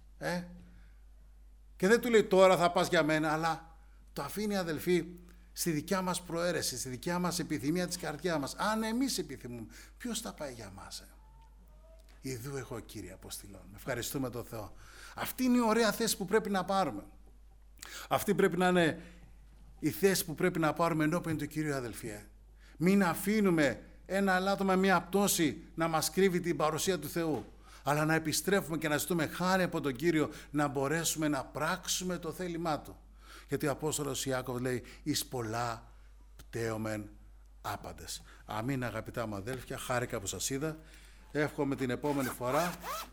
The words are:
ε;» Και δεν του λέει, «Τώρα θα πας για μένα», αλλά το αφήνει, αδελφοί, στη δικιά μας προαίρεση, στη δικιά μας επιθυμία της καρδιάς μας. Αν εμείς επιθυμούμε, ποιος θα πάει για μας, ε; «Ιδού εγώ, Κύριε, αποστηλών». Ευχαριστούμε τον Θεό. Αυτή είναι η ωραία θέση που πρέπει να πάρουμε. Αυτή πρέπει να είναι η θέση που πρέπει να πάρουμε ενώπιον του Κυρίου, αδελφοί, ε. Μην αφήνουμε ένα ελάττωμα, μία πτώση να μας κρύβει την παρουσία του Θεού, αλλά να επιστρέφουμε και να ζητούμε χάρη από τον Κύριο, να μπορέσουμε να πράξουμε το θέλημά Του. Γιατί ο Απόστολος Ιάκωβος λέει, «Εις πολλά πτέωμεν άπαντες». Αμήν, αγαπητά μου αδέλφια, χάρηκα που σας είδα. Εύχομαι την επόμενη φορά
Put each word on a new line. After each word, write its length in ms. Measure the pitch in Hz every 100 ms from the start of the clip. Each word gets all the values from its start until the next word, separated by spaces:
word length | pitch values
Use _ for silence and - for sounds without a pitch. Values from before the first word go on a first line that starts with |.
| - -
ε;» 240 | 156 175 175 - - - - - - - - - - - - -
Και 120 | 185
δεν 140 | 233
του 80 | 247
λέει, 140 | 226
«Τώρα 340 | 208 190 190 180
θα 140 | 170
πας 160 | 180 151
για 160 | 170
μένα», 280 | 151 156 156
αλλά 440 | 156 165 156 - - - - -
το 80 | -
αφήνει, 360 | 139 196 214 202
αδελφοί, 480 | 170 143 170 175 151 - - - -
στη 180 | - 175
δικιά 300 | 147 - 190
μας 200 | 185 175
προαίρεση, 560 | - 165 175 156 - 120
στη 120 | 131
δικιά 300 | 127 175 180
μας 200 | 180 170
επιθυμία 480 | 143 151 139 175 175
της 100 | 175
καρδιάς 420 | 156 147 180 160
μας. 160 | 131 -
Αν 280 | 196 220
εμείς 340 | 220 233 269 -
επιθυμούμε, 500 | 151 131 117 120 104 - - -
ποιος 220 | 247 220
θα 140 | 98
πάει 200 | - 147
για 180 | 117 104 95
μας, 240 | - -
ε; 80 | - - - - - - - - - - - -
«Ιδού 360 | 131 123 135 139
εγώ, 220 | 117 113
Κύριε, 320 | - 107 90
αποστηλών». 500 | 95 98 - 101 95 90 104
Ευχαριστούμε 540 | - 120 113 147 127
τον 160 | 117 104
Θεό. 280 | 113 98 - - - - -
Αυτή 280 | - -
είναι 140 | 254 247
η 40 |
ωραία 300 | 226 220 220
θέση 260 | 196 226 -
που 80 | 180
πρέπει 240 | 220 208
να 160 | 202 196
πάρουμε. 380 | 196 160 101 - - - - - - - - - - -
Αυτή 260 | 135 - 175
πρέπει 220 | 196 175
να 100 | 180
είναι 340 | 180 160 - - - - - - - - -
η 100 | 151
θέση 360 | - 196 180 -
που 100 | 143
πρέπει 240 | 180 160
να 140 | 156
πάρουμε 300 | 151 170 156
ενώπιον 340 | 151 175 165 151
του 100 | 147
Κυρίου, 280 | 151 151 139
αδελφοί, 320 | 120 101 117
ε. 180 | 104 104 - - - - -
Μην 260 | 175 202
αφήνουμε 800 | 180 156 196 220 196 165 139 104 - - -
ένα 300 | 190 196 185
ελάττωμα, 400 | 190 196 196 185
μία 260 | 190 180
πτώση 640 | 180 196 202 - 151 - - -
να 120 | 165
μας 220 | 160 -
κρύβει 280 | - 196 175
την 180 | 175 151
παρουσία 420 | 156 156 - 180
του 100 | 143
Θεού, 360 | 170 165 123 104 - - -
αλλά 220 | 139 147 156
να 80 |
επιστρέφουμε 640 | 160 156 - - 196 139 156
και 100 | 156
να 100 | 147
ζητούμε 300 | - 175 143
χάρη 360 | - 180 190
από 180 | 175 165
τον 140 | 139 120
Κύριο, 340 | 170 156 139 - -
να 160 | 147 147
μπορέσουμε 600 | 135 135 160 156 156 151
να 160 | 139
πράξουμε 720 | 120 131 156 180 - - 180 175
το 140 | 170
θέλημά 480 | 151 180 165 170 151
Του. 180 | - - - - - - -
Γιατί 200 | 139 151
ο 40 |
Απόστολος 540 | 175 156 143 139 123 135
Ιάκωβος 360 | 127 131 123
λέει, 220 | 127 123 - -
«Εις 220 | 151 135 -
πολλά 580 | 131 113 113 120 113 - - - - - -
πτέωμεν 720 | - 113 113 110 110 107 104 - - - - -
άπαντες». 600 | 107 104 - - - - - - -
Αμήν, 380 | 107 120 135
αγαπητά 440 | 123 110 107 120 110
μου 80 | 101
αδέλφια, 420 | 101 127 - 127
χάρηκα 420 | - 123 120 113
που 80 | 95
σας 220 | 92 -
είδα. 280 | 135 156 156 - - - - -
Εύχομαι 440 | 143 147 - 139 135
την 140 | 131
επόμενη 400 | 120 147 139 127
φορά 440 | - 123 139 175 170 - 605 -